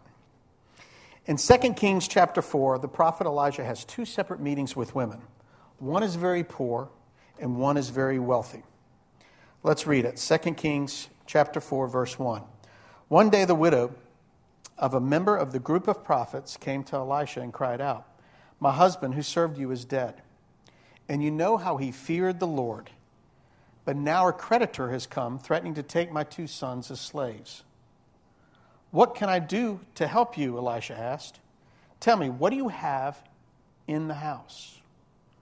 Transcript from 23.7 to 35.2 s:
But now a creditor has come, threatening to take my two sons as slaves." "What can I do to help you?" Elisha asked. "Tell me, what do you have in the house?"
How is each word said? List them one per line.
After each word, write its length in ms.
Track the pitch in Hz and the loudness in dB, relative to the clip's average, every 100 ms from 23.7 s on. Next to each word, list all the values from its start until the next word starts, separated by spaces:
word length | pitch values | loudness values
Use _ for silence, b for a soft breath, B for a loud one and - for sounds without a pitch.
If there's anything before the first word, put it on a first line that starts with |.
| b | b
But 140 | - 143 | -6 -4
now 320 | 147 175 180 | 0 2 2
a 40 | |
creditor 580 | 180 - 240 233 - 127 | 0 2 2 2 -2 -4
has 140 | 127 - | -6 -6
come, 320 | - 120 127 | -6 -6 -6
threatening 360 | - 170 170 | -2 -2 -2
to 100 | 147 | -8
take 300 | 139 170 170 | -4 -2 -2
my 100 | 156 | -4
two 240 | 147 - 156 | -6 -8 -12
sons 420 | - 131 123 120 | -8 -8 -8 -10
as 120 | 131 | -12
slaves." 640 | - 151 127 104 - - - _ _ _ _ _ b b b b b b b | -10 -6 -6 -8 -16 -20 -20 _ _ _ _ _ b b b b b b b
"What 240 | 156 233 - | 4 4 4
can 120 | 202 | 0
I 120 | 185 | 0
do 420 | 156 202 233 190 - - | 0 0 -2 -4 -12 -4
to 120 | 156 | 0
help 300 | 214 240 156 | 2 2 0
you?" 200 | 135 120 | -4 -2
Elisha 400 | 123 117 - 113 | -4 -4 -8 -8
asked. 440 | 117 147 - - _ _ b b b _ | -8 -8 -10 -20 _ _ b b b _
"Tell 160 | 226 214 | 4 4
me, 140 | 139 | 2
what 220 | 123 175 | 0 0
do 40 | 269 | 0
you 140 | 254 | -4
have 520 | - 156 135 135 - - _ _ _ _ _ - | -4 -4 -4 -4 -8 -18 _ _ _ _ _ -6
in 220 | 156 160 | -4 -4
the 60 | |
house?" 640 | 147 151 139 - - - - _ _ _ _ | -6 -8 -10 -14 -20 -20 -20 _ _ _ _